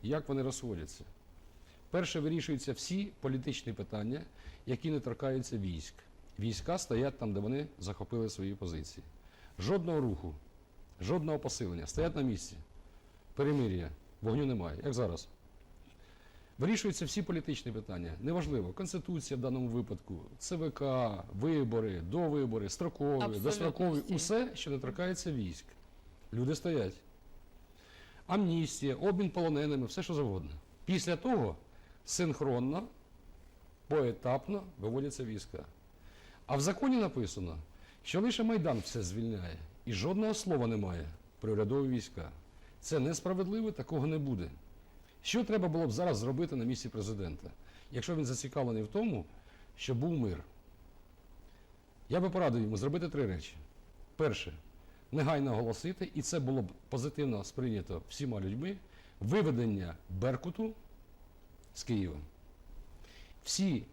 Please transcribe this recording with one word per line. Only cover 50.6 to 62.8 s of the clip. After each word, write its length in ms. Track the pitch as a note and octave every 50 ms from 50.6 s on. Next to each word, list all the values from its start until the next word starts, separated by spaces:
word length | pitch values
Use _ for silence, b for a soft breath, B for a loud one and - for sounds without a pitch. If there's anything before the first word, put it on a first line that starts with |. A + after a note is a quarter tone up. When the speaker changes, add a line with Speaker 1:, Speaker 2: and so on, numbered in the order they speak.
| - - - - - - - - - - - - - - - - B B B B B B B B - - - - - -
Speaker 1:
Я 100 | - F3+
би 100 | F#3 F#3
порадив 320 | F3 F#3 F3 C#3 A#2 A#2+
йому 160 | A2 G#2+ A2
зробити 320 | F#2+ A#2 C#3+ D3 F3 F3 D#3
три 180 | D3 C#3+ B2+
речі. 280 | G2 F#2 D#2+ - - - - - - - - - - - - - - -
Перше, 380 | - D#3 C3+ G2+ - - F2 D2+ - - - - B B B B B B -
негайно 420 | B2+ D#3 C3+ D3+ D#3+ C#3+ C#3 C3+ A2+
оголосити, 580 | B2 A#2+ A2+ G#2+ - - F3 F#3+ - F#3 - -
і 60 | D3+
це 180 | C3 - F3 D#3+
було 220 | C3 C3 C3+ C3
б 80 | G#2 F2+ - - - -
позитивно 540 | - A#2+ B2+ D3 - D3 C#3+ C3 A2+ G2+ F#2+
сприйнято 580 | - - C3 B2+ A#2+ A2 G2 F2+ - F#2 D#2+ - -
всіма 320 | - - C#3+ B2+ A2+ G2+
людьми: 360 | F#2+ F#2+ G#2 B2 D#3 F#3+ G3+ F#3+ - B B B B B B B
виведення 760 | G2+ A2 E3+ G#3+ E3+ D#3 B2+ A#2+ A#2 A2 G2+ G2 F2+ E2 E2 - - -
Беркуту 640 | F#2 F#2+ A2+ C3 B2 B2 - F3+ - - A2 A3 A3 - - - - - - - - - - - - - - - - - - - -
з 100 | - -
Києва. 320 | - A2+ G2+ F#2+ E2+ D2 D2 D2+ - - - - - - - - - - -